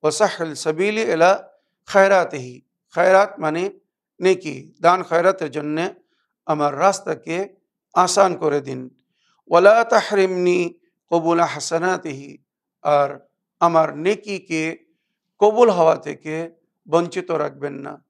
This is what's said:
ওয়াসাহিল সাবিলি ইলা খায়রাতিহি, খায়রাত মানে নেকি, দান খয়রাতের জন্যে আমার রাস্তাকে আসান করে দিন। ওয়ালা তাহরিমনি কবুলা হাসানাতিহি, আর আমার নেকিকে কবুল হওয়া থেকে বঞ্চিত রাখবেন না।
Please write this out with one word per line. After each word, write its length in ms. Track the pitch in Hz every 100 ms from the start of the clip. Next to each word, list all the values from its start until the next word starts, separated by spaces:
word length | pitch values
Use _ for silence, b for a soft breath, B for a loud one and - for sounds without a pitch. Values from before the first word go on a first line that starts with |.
ওয়াসাহিল 500 | 156 151 208 - 165 143
সাবিলি 460 | - 156 196 214 220
ইলা 240 | 160 170 202 - _ _ _ _
খায়রাতিহি, 680 | 202 196 196 170 147 127 123 _ _ _ -
খায়রাত 360 | 185 190 208 208
মানে 240 | 156 160 190 196 _ _ _ _
নেকি, 360 | 185 185 165 131 151 _
দান 200 | 165 180
খয়রাতের 460 | 180 165 175 190 156
জন্যে 320 | 135 147 151 170 - _ _ _ _ -
আমার 240 | 151 147 139
রাস্তাকে 580 | 180 233 - 156 - 165 196 _ _ _ _ 175
আসান 360 | 185 180 196 175
করে 240 | 156 143
দিন। 180 | 135 131 127 131 _ _ _ _ _
ওয়ালা 260 | 170 190 226 233
তাহরিমনি 760 | 226 - 202 190 185 180 180 170 - _ _ _
কবুলা 340 | 170 165 170 170
হাসানাতিহি, 840 | 143 - 165 175 180 170 135 139 - _ _ _ _
আর 260 | - 147 143 143 _ _ _ _
আমার 260 | 170 165 156 147
নেকিকে 680 | 170 208 208 196 - 160 160 165 _ _ _ _ _ _
কবুল 260 | 208 220 240
হওয়া 260 | 180 160 160
থেকে 380 | 151 - 156 156 165 _ _ _ _
বঞ্চিত 420 | 160 170 185 180
রাখবেন 420 | 165 147 139 143 143
না। 140 | 143 147 _